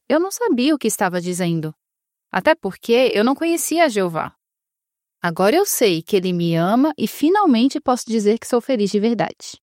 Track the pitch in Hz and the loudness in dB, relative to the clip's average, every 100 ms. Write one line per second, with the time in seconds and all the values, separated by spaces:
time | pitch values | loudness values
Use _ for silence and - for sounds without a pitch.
0 | - 302 370 - 466 247 269 302 220 - | 0 0 0 -2 -2 0 0 0 -2 -2
1 | 190 180 175 175 175 165 156 - _ _ | -2 -2 -4 -4 -2 -2 -6 -12 _ _
2 | _ _ _ 185 294 320 196 - - 233 | _ _ _ -2 0 0 -4 -8 0 2
3 | 254 202 240 285 330 339 - 320 320 208 | 2 2 0 0 -2 -2 -2 0 0 0
4 | 180 160 - - _ _ _ _ _ _ | -2 -4 -8 -10 _ _ _ _ _ _
5 | _ _ 175 165 196 320 403 - 220 165 | _ _ -6 0 2 2 0 2 2 0
6 | - 196 185 175 170 165 175 240 302 294 | 0 0 0 0 0 0 2 2 0 0
7 | 226 - 302 415 381 226 269 302 - 247 | -6 -2 0 2 4 4 2 0 -2 -2
8 | - 220 202 226 - 240 254 247 202 208 | -2 -2 0 0 0 -2 0 0 0 0
9 | 226 226 - - - - | 0 0 -4 -8 -18 -20